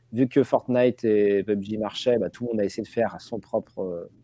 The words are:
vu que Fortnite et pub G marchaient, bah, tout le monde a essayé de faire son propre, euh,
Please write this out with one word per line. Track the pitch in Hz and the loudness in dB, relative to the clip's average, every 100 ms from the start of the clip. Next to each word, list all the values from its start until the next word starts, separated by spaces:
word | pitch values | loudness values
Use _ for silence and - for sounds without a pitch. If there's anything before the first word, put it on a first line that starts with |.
| - | -8
vu | 113 131 | -2 2
que | 143 | 2
Fortnite | 123 127 - 123 123 - | 2 0 2 2 2 2
et | 113 107 101 101 | 2 4 4 2
pub | 98 101 | 0 -2
G | 101 107 | -2 -6
marchaient, | 104 - 127 117 | -6 -2 0 0
bah, | 104 | 0
tout | - | -6
le | 120 | -4
monde | 110 | -2
a | |
essayé | 98 - | -2 -4
de | 101 | -6
faire | 117 107 90 | -2 -2 -4
son | - 110 | -12 -12
propre, | - 110 - - | -4 -6 -6 -8
euh, | 92 85 - _ | -8 -8 -12 _